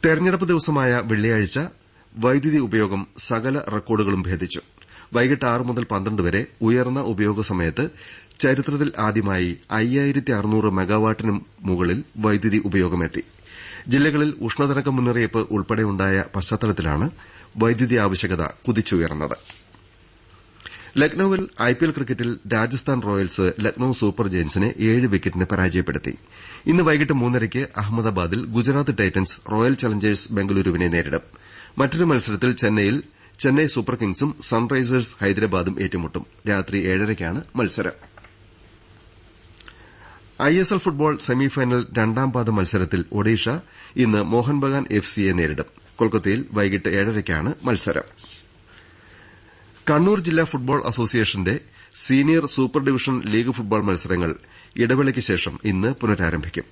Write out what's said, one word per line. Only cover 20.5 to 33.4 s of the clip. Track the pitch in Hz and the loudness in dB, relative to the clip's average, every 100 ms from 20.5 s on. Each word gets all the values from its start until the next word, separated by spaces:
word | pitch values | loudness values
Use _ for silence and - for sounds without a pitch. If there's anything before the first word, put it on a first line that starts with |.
| - - - - - | -20 -20 -20 -6 0
ലക്നൌവിൽ | 147 156 196 190 185 - | 0 2 0 0 -4 -2
ഐ | 117 | 0
പി | 123 | 2
എൽ | 165 | 0
ക്രിക്കറ്റിൽ | 143 123 123 120 120 101 | 0 -4 -4 -4 -6 -2
രാജസ്ഥാൻ | 110 117 127 - 131 | -2 0 -2 -2 -2
റോയൽസ് | 104 101 92 - 92 85 | 0 0 0 0 0 0
ലക്നൌ | 104 - 127 | -4 0 -2
സൂപ്പർ | 123 104 - 101 | 0 0 0 -2
ജയന്റ്സിനെ | 90 78 98 104 - | 0 0 0 0 0
ഏഴ് | 110 117 127 | 2 2 2
wicket-ിന് | 98 98 90 | 0 0 -2
പരാജയപ്പെടുത്തി. | 90 95 92 87 85 - - - - - - - - | -2 2 2 2 -2 -4 -6 -10 -14 -20 -20 -8 2
ഇന്ന് | 170 | 4
വൈകിട്ട് | 160 151 143 | 4 2 2
മൂന്നരയ്ക്ക് | 143 120 123 113 123 135 - | 2 2 0 0 -2 -4 -4
അഹമ്മദാബാദിൽ | 101 113 110 95 85 98 123 | -2 0 0 0 -2 -2 -2
ഗുജറാത്ത് | 113 117 139 147 113 | 0 2 0 0 0
ടൈറ്റൻസ് | 98 95 95 - - | 0 2 -2 -4 -4
റോയൽ | 107 117 | 0 2
ചലഞ്ചേഴ്സ് | 135 123 104 104 101 - | 2 0 0 0 0 -2
ബംഗളൂരുവിനെ | 107 98 98 95 82 90 | -2 0 2 2 2 2
നേരിടും. | 85 73 82 - - - - - - | 0 0 -4 -6 -20 -20 -20 -16 -2
മറ്റൊരു | 135 156 | 0 2
മത്സരത്തിൽ | 175 135 113 104 123 | 2 2 0 -2 0
ചെന്നൈയിൽ | 123 110 107 101 135 - _ - - | 0 0 2 2 0 -4 _ -20 -4